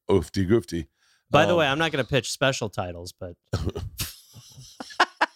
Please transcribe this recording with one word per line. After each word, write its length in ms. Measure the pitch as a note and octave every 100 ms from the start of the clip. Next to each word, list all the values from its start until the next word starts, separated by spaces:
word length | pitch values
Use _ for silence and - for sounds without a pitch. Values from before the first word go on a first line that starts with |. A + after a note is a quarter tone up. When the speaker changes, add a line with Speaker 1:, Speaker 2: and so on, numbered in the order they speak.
| -
Speaker 1:
Oh, 100 | G2
Oofty 260 | - - F#2
Goofty. 400 | A2+ - E2 D#2+ _ _ _ _
Speaker 2:
By 140 | C#3+ E3+
the 60 |
Speaker 1:
Um, 60 | F3
Speaker 2:
way, 80 | D3
I'm 120 | C#3
not 140 | E3
gonna 120 | C#3+
pitch 280 | B2+ C3+ -
special 360 | - C3+ C3 G#2+
titles, 420 | - F2+ E2+ F2
but 240 | - F#2 F2 _
<laughs> 140 | - - - - - - - - - - - B2+ - - - F4+ - D#4+